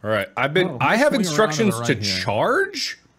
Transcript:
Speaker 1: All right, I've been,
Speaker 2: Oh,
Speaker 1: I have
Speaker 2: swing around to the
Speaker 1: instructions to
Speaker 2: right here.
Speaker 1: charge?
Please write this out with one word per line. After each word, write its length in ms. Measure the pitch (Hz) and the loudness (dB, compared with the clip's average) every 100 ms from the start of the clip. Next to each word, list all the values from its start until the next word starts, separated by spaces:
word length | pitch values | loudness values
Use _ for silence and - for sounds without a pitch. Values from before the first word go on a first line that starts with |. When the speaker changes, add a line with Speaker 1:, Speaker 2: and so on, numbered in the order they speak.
Speaker 1:
All 60 | 107 | 0
right, 180 | 107 98 - | -2 -2 -2
I've 180 | 135 | -2
been, 140 | 160 185 | 0 -2
Speaker 2:
Oh, 80 | 127 | 0
Speaker 1:
I 160 | 135 208 | 2 4
have 160 | 285 | 2
Speaker 2:
swing 0 | |
around 0 | |
to 40 | 277 | 2
the 40 | 180 | 0
Speaker 1:
instructions 460 | 151 220 - 220 - | 2 2 2 0 0
to 140 | - | -2
Speaker 2:
right 80 | 120 | -2
here. 160 | 101 95 | -2 -4
Speaker 1:
charge? 760 | 95 104 165 285 392 359 - - _ | -2 0 0 0 -2 -4 -8 -10 _